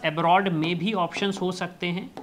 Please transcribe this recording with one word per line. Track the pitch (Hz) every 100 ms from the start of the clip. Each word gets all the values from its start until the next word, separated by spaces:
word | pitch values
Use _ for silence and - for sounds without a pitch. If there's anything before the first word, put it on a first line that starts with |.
| 165
abroad | 156 165 180 196
में | 160 156 175
भी | 185
options | 208 170 - 202 196
हो | 185
सकते | 180 175 - 175
हैं, | 175 247 -